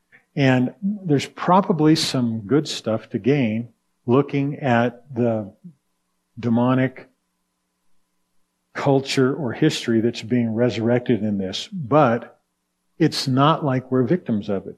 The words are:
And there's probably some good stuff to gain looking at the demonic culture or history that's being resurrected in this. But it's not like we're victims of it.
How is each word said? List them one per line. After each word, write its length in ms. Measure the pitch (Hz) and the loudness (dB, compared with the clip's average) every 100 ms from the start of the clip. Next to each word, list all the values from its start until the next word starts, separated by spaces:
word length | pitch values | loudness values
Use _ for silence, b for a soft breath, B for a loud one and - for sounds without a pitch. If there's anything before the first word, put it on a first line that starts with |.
| _ b _ - | _ b _ 0
And 380 | 135 127 127 - | 2 2 0 -4
there's 460 | 196 208 185 139 - | -6 -4 0 0 -2
probably 680 | - - 185 190 160 151 156 | -6 2 2 2 2 4 2
some 460 | - 131 120 113 | 0 -2 -2 -4
good 260 | 98 139 151 | -2 0 -2
stuff 420 | - 110 110 - | -6 -4 -4 -4
to 80 | 113 | -4
gain 500 | 104 147 113 110 117 _ _ _ - | 0 2 0 -2 -8 _ _ _ 0
looking 540 | 127 139 143 139 156 | 2 2 -2 -4 -2
at 460 | 139 117 123 - - 120 | 0 2 2 -4 -10 -2
the 380 | 120 110 98 - 175 - _ _ _ _ _ - | 0 -2 -6 -14 -20 -20 _ _ _ _ _ -6
demonic 720 | 120 117 123 131 131 - - _ _ _ _ _ _ _ _ _ _ _ _ _ _ _ _ | 0 2 2 2 0 -4 -20 _ _ _ _ _ _ _ _ _ _ _ _ _ _ _ _
culture 600 | - - 135 - - 131 | -4 2 2 2 0 0
or 200 | 147 131 | 0 -6
history 480 | - 156 - - 113 | 0 0 0 0 0
that's 200 | 117 120 | 0 -2
being 320 | 110 123 117 | -4 -2 0
resurrected 680 | 110 123 104 113 120 120 110 | 0 0 0 0 0 0 -2
in 140 | 107 98 | 0 -2
this. 320 | 95 98 - | -4 -8 -10
But 720 | 190 131 147 131 117 - _ _ _ _ _ _ - | -10 0 2 4 2 -6 _ _ _ _ _ _ 0
it's 260 | 156 - 139 | 0 0 -2
not 380 | 127 147 165 | 2 4 2
like 260 | 147 131 - | 0 -2 -2
we're 140 | 127 | 0
victims 460 | 120 180 - 107 104 | 2 0 -2 -4 -2
of 180 | 95 | -6
it. 100 | - | -6